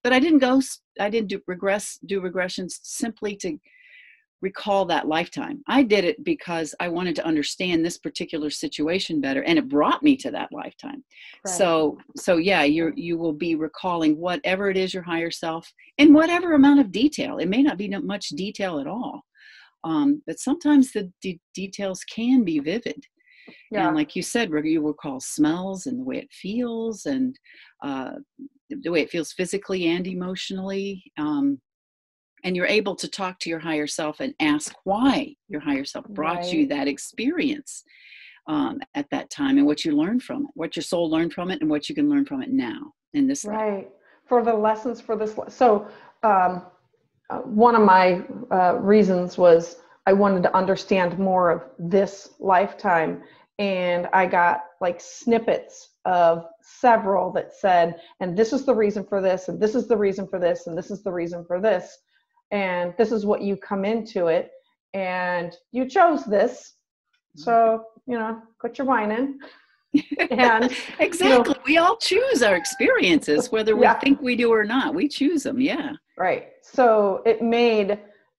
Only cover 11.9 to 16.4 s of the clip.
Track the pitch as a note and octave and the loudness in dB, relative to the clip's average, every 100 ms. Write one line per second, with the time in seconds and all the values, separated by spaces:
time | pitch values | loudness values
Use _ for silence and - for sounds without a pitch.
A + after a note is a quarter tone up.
11.9 | - - - - F3 F3+ F3+ D3 D#3 E3 | -4 -14 -6 0 2 2 2 2 2 0
12.9 | - E3+ E3 E3 D3+ E3+ D#3+ D#3 - F#3 | -4 -6 -4 -4 -4 -2 -2 -4 -6 -4
13.9 | F3 D#3 D3+ F3+ E3+ - F#3+ G3+ F#3+ F#3 | 0 0 0 -2 -4 -2 -2 0 -2 -2
14.9 | F#3 F3 E3 E3+ - E3+ E3 - _ _ | -6 -6 -6 -6 -6 -8 -8 -10 _ _
15.9 | - D4+ D4 E4 F4 | 6 8 8 8 2